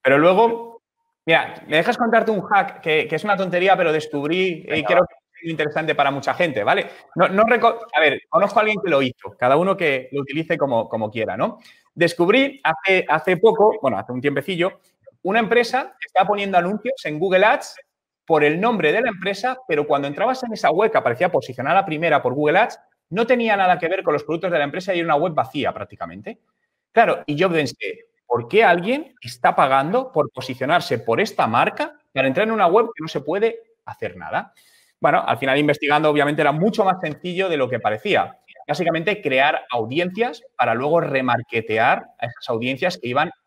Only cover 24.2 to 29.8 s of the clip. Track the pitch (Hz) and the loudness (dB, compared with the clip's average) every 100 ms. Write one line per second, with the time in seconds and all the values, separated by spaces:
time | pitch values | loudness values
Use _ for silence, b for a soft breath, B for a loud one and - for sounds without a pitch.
24.2 | - 165 185 165 143 - - 180 165 147 | -2 -4 -2 0 -2 -4 -4 -2 0 0
25.2 | 180 147 120 147 101 95 101 - 82 92 | 2 -2 -4 -2 -4 -4 -14 -12 -14 -12
26.2 | 123 233 _ _ _ _ _ 220 208 - | -14 -16 _ _ _ _ _ 2 2 0
27.2 | - 147 185 165 135 - 101 90 _ _ | -4 -2 0 0 -2 -6 -12 -12 _ _
28.2 | _ 120 117 202 214 175 185 277 - _ | _ -4 0 2 4 2 0 -4 -6 _
29.2 | - - 175 175 143 135 | -18 -2 0 2 2 2